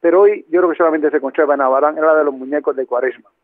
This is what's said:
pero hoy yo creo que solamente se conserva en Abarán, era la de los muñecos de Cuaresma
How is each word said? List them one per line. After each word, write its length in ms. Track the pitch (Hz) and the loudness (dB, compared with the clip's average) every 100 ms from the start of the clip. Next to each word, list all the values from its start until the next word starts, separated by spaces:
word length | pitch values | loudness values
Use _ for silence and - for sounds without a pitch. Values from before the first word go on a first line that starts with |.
pero 200 | 170 175 | 2 4
hoy 260 | 202 208 - | 4 2 -4
yo 120 | 165 | 0
creo 100 | 180 | 0
que 60 | 156 | 0
solamente 340 | 170 156 151 | 0 0 -2
se 100 | 143 | -2
conserva 320 | 135 131 151 | -6 -2 0
en 80 | 143 | 0
Abarán, 340 | 131 135 147 156 | 0 2 0 0
era 120 | 156 | 0
la 80 | 156 | 2
de 80 | |
los 100 | 147 | 0
muñecos 420 | 135 131 147 143 135 | -4 -6 -6 -4 -4
de 120 | 127 | -4
Cuaresma 420 | 120 127 - _ _ | -4 -4 -6 _ _